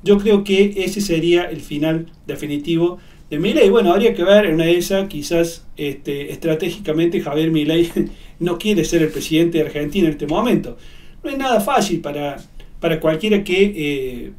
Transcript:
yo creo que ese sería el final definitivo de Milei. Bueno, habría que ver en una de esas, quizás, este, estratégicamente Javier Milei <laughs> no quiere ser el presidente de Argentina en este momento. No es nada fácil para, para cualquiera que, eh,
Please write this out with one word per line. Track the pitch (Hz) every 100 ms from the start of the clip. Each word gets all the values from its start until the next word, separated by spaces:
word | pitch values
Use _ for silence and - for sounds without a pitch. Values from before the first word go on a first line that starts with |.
yo | 170 202
creo | 208 202
que | 196 190 202 202
ese | 185 202
sería | - 165 170 170
el | 175 160
final | - 147 156 165 165 - -
definitivo | 139 147 147 156 165 175 190 - - -
de | 151
Milei. | 196 311 208
Bueno, | 226 190
habría | 185 220
que | -
ver | 175 208 202
en | 156
una | 165
de | 175
esas, | 175 196 196
quizás, | 151 143 170 165 - - -
este, | 147 135 - 143 147
estratégicamente | 143 165 160 180 - - 156 170 170
Javier | 147 147 160
Milei | 160 147 165 170 - - -
<laughs> | - -
no | 170 170
quiere | 214 202 156
ser | 165
el | 156
presidente | 139 - 160 170 165
de | 147
Argentina | 147 151 196 160
en |
este | - 143
momento. | 170 240 165 - - - - - -
No | 302
es | 269
nada | 262 226
fácil | 208 262 196 165
para, | 147 147 147 139 - - - -
para | 165 160
cualquiera | - - 214 202
que, | 202 180 202 185
eh, | 147 139 131 120 107